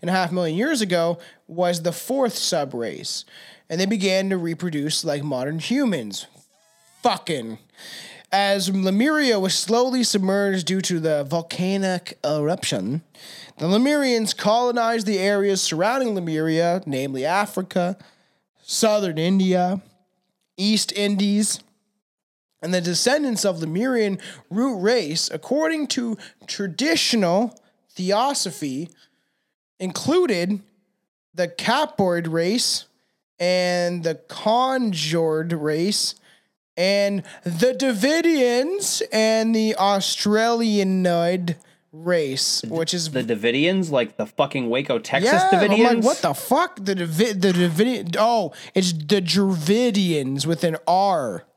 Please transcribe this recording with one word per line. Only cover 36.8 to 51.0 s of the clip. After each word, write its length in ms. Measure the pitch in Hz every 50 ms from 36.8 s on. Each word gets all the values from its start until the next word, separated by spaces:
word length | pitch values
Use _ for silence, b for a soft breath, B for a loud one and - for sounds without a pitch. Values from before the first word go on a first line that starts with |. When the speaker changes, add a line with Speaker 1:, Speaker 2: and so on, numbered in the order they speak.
| 175 190 202 202 202 202 202 196 B B B B B
Speaker 1:
the 300 | 175 170 165 214 254 254
Davidians 1300 | 254 269 269 247 196 196 277 311 330 330 339 330 294 254 240 240 247 262 311 381 403 392 - - - 453 -
and 440 | - 220 220 220 220 220 220 226 226
the 200 | 220 220 220 214
Australianoid 1800 | - 190 196 202 196 185 - - - - 202 208 214 226 233 233 233 233 220 208 202 196 190 190 185 180 180 175 170 170 170 180 185 180 170 160 - b b b b b b
race, 720 | - 156 165 175 180 170 151 135 131 135 - - - -
Speaker 2:
The 60 | -
D-, 60 | - 156
Speaker 1:
which 200 | 165 165 156 -
is 180 | 180 165 160
Speaker 2:
the 120 | 143 131 120
Davidians, 680 | 113 120 104 104 120 120 135 151 170 190 190 185 160
like 260 | 147 131 120 110 -
the 80 | - 107
fucking 440 | 107 _ - 143 139 - 139 123 117
Waco, 300 | 117 127 143 - 131 117
Texas 320 | 110 - - 139 180 240
Speaker 1:
Yeah, 180 | 302 349 370 381
Speaker 2:
Davidians? 200 | - 185 - 202 202 220 233 247
Speaker 1:
I'm 60 | 240
like, 60 | 233 220
"What 140 | 247 320 -
the 120 | - 170 139
fuck?" 500 | - - - 247 294 349 349 359 - 196
The 120 | 190 196
Davi-, 440 | 190 175 170 160 156 220 240 208 190
the 140 | 180 196 180
Davidian, 640 | 175 180 175 160 160 214 254 254 - - 170 170 -
oh, 340 | 214 233 240 226 190 151 B B B B B
it's 180 | 185 190 180 170
the 280 | 160 151 147 208 202
Dravidians 1200 | 185 165 156 196 202 190 190 165 147 160 202 226 254 247 208 208 196 180 165 151 135 131 135 139 135
with 180 | 156 170 160 -
an 140 | 170 160 151 -
R. 580 | - 175 185